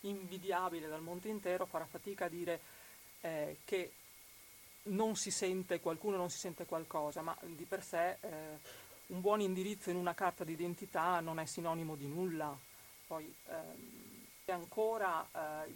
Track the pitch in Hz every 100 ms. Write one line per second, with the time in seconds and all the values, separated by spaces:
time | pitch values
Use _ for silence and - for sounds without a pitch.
0 | 202 196 185 190 190 180 185 165 156 156
1 | 165 175 214 214 190 180 180 160 156 170
2 | 208 196 175 170 175 165 - - - -
3 | - - 170 156 151 151 - 190 170 -
4 | - - - - - - - - 208 196
5 | 220 208 202 - 190 185 185 170 170 160
6 | 208 196 180 - 185 160 170 165 160 160
7 | 147 160 165 165 175 156 180 190 185 170
8 | 175 - 214 156 156 151 - - - -
9 | - 180 190 214 196 185 190 202 190 175
10 | 175 170 185 - 165 160 175 170 196 165
11 | 170 175 165 160 160 - 165 165 160 151
12 | 139 160 185 160 151 135 - - - -
13 | - 160 156 - - 160 160 - - -
14 | - - - - - 180 170 - 220 226
15 | 190 165 - 170 156 156 156